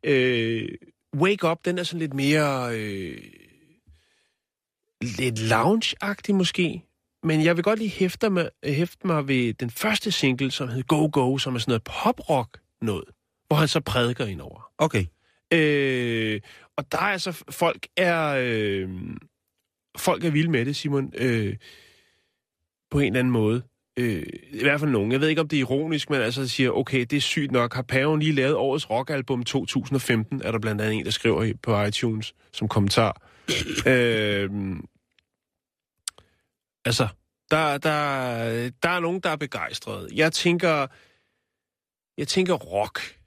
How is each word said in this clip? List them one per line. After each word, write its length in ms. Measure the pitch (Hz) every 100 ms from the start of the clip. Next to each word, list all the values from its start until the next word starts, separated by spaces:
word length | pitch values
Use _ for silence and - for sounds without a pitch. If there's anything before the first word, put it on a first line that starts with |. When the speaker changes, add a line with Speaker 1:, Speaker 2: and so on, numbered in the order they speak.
| 151
Speaker 1:
Øh, 640 | 135 127 123 113 113 - - - _ _ 143
Wake 320 | 185 202 170
Up, 60 | 165 -
den 120 | 180
er 60 |
sådan 160 | 175 170
lidt 140 | 160
mere... 640 | 135 139 151 147 135 123 113
Øh, 380 | 107 98 87 62 - 50 - _ _ _ _ 76 _ _ _ _ _ _ _ _ _ _
lidt 380 | 120 98 127 113
lounge-agtig 960 | 110 113 135 226 - - 202 202 - 196
måske. 480 | 175 - 175 180 - _ _ _
Men 200 | 160 156
jeg 120 | 156 170
vil 80 |
godt 160 | 175 220
lige 100 | 220
hæfte 380 | - 185 - 220
mig, 200 | 180 165 _ 147
hæfte 420 | 143 175 - 190
mig 200 | 156 135
ved 260 | 131 120
den 160 | 107 120
første 420 | - 214 214 220
single, 400 | - 139 127 135
som 180 | - 127
hed 140 | 123
Go 260 | 127 156 156
Go, 240 | 147 127 135
som 180 | 135 123
er 40 |
sådan 120 | 113
noget 120 | 113
pop-rock 760 | - - 220 254 - 143 113 - _ _
noget, 220 | 113 92 - _ _ _ _
hvor 100 | 151
han 100 | 156
så 120 | 165
prædiker 460 | - 127 120 123 113
ind 160 | 92
over. 300 | 69 - - -
Speaker 2:
Okay. 280 | 156 117 87 _ _ _ _
Speaker 1:
Øh, 880 | 165 151 143 139 127 120 113 110 107 - - - -
og 140 | 135
der 60 | -
er 40 |
altså, 300 | 190 190 190 165 -
folk 380 | - 170 - - -
er, 300 | 180 170 156 139
øh, 480 | 123 113 104 98 92 92 95 - - _ _ _ _ _ _ -
folk 260 | - 156 170
er 40 |
vilde 200 | 151 165
med 140 | 139 120
det, 100 | 143
Simon, 380 | 151 139 135 -
øh, 380 | 127 117 101 107 - - - _ _ _ _ _ _ _ _ _ _
på 80 | 147
en 60 | 135
eller 140 | 123
anden 140 | 127
måde. 280 | 117 107 117 - _ _ -
Øh, 260 | 120 92 - - -
i 120 | 107
hvert 160 | 139 147
fald 120 | 151
nogen. 200 | 117 104
Jeg 100 | 131
ved 60 | 151
ikke, 120 | 156
om 60 | 156
det 100 | 151
er 40 |
ironisk, 480 | 127 135 160 151 -
men 120 | 143
altså 260 | 113 120 131
siger, 240 | - 127
okay, 280 | - 131 131
det 140 | 120 143
er 40 |
sygt 300 | 135 - 143
nok. 220 | 127 120
Har 80 | 127
paven 380 | 123 131 143 156
lige 140 | 151
lavet 220 | 143 131 151
årets 340 | 135 143 -
rockalbum 540 | 113 135 143 123 127
to 220 | 120 139 165
tusind 300 | 131 - 135
og 60 |
femten, 400 | - 113 107 135
er 80 | -
der 80 | 113
blandt 220 | 110 104
andet 140 | 107 107
en, 60 | 92
der 60 |
skriver 320 | 110 113 76
i, 100 | 113
på 300 | - - 104
iTunes 500 | 104 104 117 110 107 _ _
som 160 | - 107
kommentar. 540 | - 101 - 113 - - - -
<clears throat> 400 | - - - 135
Øh, 600 | 127 120 113 107 101 98 101 95 90 - _ _ _ _ _ _ _ _ _ _ _ - - _ _ _ _ _ _ -
altså, 220 | 120 110 - _ _ _
der, 260 | 156 156 143
der, 920 | 160 151 147 135 127 117 113 117 120 -
der 60 | 165
er 100 | 180
nogen, 200 | 170 185
der 100 | 180
er 60 | 156
begejstrede. 760 | 147 110 76 - - 98 90 -
Jeg 180 | 156
tænker, 540 | - 180 170 175 156 131 - _ _ _ _ _ _ _ _ _ _ _ -
jeg 100 | 147
tænker 260 | 190 185
rock. 640 | 170 - 98 107 - - -